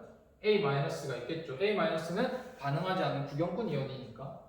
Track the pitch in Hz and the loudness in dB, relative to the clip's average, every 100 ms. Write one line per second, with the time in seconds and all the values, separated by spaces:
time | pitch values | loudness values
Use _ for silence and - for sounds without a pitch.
0 | - - - - 208 208 143 143 147 - | -14 -20 -20 -2 4 4 6 2 2 -2
1 | 135 120 - 165 - 135 202 196 160 160 | -4 -6 -4 -6 -4 0 2 4 2 2
2 | 170 185 254 - - - 143 156 190 185 | 0 0 0 0 -8 -6 -2 0 0 2
3 | 143 139 139 143 180 202 208 143 127 127 | 2 0 -2 0 0 0 0 0 -2 -6
4 | 110 - 135 - | -10 -10 -12 -12